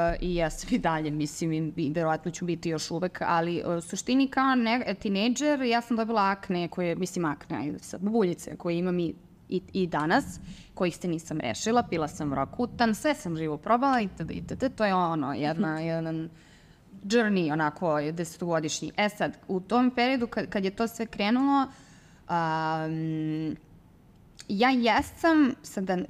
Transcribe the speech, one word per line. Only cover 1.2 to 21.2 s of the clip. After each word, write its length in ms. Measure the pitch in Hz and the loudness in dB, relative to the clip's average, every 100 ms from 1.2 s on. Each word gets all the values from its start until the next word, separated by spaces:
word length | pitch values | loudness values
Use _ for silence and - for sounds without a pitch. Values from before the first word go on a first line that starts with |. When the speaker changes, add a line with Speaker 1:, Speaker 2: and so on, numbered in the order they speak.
| 147 - 165 | -4 -2 -2
Speaker 1:
i, 200 | 156 160 156 | 0 -2 -2
i 140 | 147 | -2
verovatno 400 | 160 160 160 175 | 0 0 0 -2
ću 140 | 165 175 | -6 -4
biti 240 | 165 170 | -4 -2
još 220 | 156 - | -4 -4
uvek, 300 | 165 180 - | -4 -4 -4
ali, 340 | - 170 170 170 | 0 2 2 -2
e, 100 | - | -2
u 140 | 170 | -4
suštini 460 | 165 190 - 262 269 | -4 -8 0 2 4
kao 280 | 269 269 254 | 2 2 4
ne-, 400 | 226 240 240 196 | 2 2 0 -4
tinejdžer, 680 | 220 196 220 240 294 285 | 0 0 2 2 2 2
ja 200 | 254 233 | 2 0
sam 160 | 233 233 | 0 -2
dobila 240 | 220 226 | 0 2
akne 440 | 196 196 - 180 170 | 2 0 -2 -2 -2
koje, 280 | - 175 170 | -2 0 0
mislim, 300 | 180 - 165 | -2 0 -2
akne, 320 | 143 - 139 | -2 -6 -4
ajde 220 | 139 180 | -4 -6
sad, 220 | - - | -8 -4
buljice 540 | 196 226 185 160 - - | 0 2 2 0 -8 -8
koje 200 | 175 170 | -4 0
imam 220 | 180 175 | 0 0
i, 140 | 170 - - - - | -2 -4 -14 -20 -4
i, 120 | 185 - | -4 -2
i 140 | - 185 | -2 0
danas, 380 | 165 156 214 - - - - - | 0 2 2 2 -8 -12 -16 -14
kojih 240 | - 180 - | -4 -4 -2
se 100 | 180 | -4
nisam 320 | 165 - 151 | -4 -4 -6
rešila, 440 | 123 107 220 240 | -4 -4 0 2
pila 240 | 233 170 147 | 2 -2 -4
sam 260 | - 151 | -4 -4
Roacutan, 640 | 139 135 - 247 - 226 214 | -2 -4 -2 -4 0 0 2
sve 180 | 302 285 | 0 -2
sam 220 | 175 160 | -2 -4
živo 200 | 160 147 | -4 -4
probala, 440 | - 233 277 254 | 0 2 4 2
itd., 300 | 202 - 165 | 0 -4 -8
itd., 320 | - - - 262 | -8 -8 -4 -4
to 160 | - 214 | 0 2
je 100 | 185 | 4
ono, 380 | 170 165 131 | 2 0 -2
jedna, 400 | 123 143 160 160 | -2 -2 0 0
Speaker 2:
Mhm. 100 | 156 | -2
Speaker 1:
jedan 460 | 165 165 160 160 160 - - - - - - - | -2 -2 -2 -4 -6 -12 -20 -20 -20 -20 -20 -14
journey, 500 | 202 233 214 190 165 | 0 2 4 4 2
onako, 480 | 151 156 151 180 151 | 2 0 0 0 0
desetogodišnji. 880 | 147 165 165 - 175 160 156 - 156 - | 0 -4 -6 -4 -2 0 0 -4 -6 -2
E 140 | 208 | -2
sad, 280 | - 160 - - | 0 -4 -4 -4
u 120 | 185 | -4
tom 320 | 185 233 254 | 2 4 4
periodu 360 | 247 240 262 233 | 4 2 2 0
kad, 220 | - 180 | -4 -2
kad 160 | 208 190 | -2 -2
je 60 | |
to 160 | 196 233 | 0 -4
sve 180 | - 226 | -2 -8
krenulo, 600 | - | -2